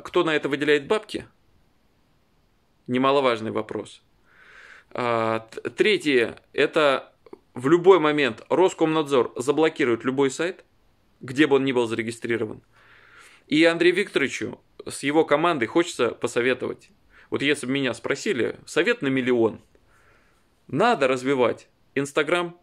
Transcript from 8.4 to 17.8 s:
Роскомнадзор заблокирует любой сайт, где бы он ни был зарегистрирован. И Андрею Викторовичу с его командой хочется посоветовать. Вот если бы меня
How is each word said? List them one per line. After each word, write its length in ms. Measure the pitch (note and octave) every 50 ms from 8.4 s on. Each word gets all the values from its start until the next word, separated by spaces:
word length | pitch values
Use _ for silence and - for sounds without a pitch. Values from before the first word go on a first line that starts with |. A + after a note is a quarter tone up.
| - -
Роскомнадзор 840 | C3 C#3 F3+ F#3 - - E3 D#3 D#3 D#3+ D#3 C#3 C#3 B2+ A2+ - -
заблокирует 680 | - B2 B2+ C#3+ C#3+ D#3 D#3+ D#3+ - D3+ B2 A#2 A2+ -
любой 260 | C#3+ C3 C3+ C#3 C3+
сайт, 340 | C3 - D#3+ F3 - - - _ _ _ _ _ _ _ _ _ _ _
где 260 | - - B2+ B2+ D#3
бы 100 | C#3+ C#3
он 80 | C3+ C3+
ни 80 | C3+ C3
был 140 | B2 A#2+
зарегистрирован. 760 | A2 A2+ A2+ A2+ A2+ A#2 - - A#2 A#2 A2 A2+ G#2+ A2 - - _ _ _ _ _ _ _ _ _ - - - - _ _ _
И 180 | - C#3+ D3+ E3
Андрею 300 | E3 E3 E3+ E3+ F3 F3+
Викторовичу 680 | F3+ G3+ G3 - D#3 C#3 A#2 - - - G#2+ - - _ _ _ - -
с 160 | - B2 - -
его 220 | C#3 D3 D#3+ D#3
командой 420 | D#3 D3 C#3+ D#3+ F3 E3+ C#3+ E3
хочется 440 | E3 - E3+ E3+ E3+ - - B2+ A2+
посоветовать. 800 | - - - A#2+ - B2+ A#2+ B2+ B2+ A#2+ B2 G#2+ G2 - _ _ _ _ _ _ _ - - _
Вот 140 | - A2+ C3+
если 240 | C#3 D3 C3+ -
бы 60 | B2 C3
меня 220 | C#3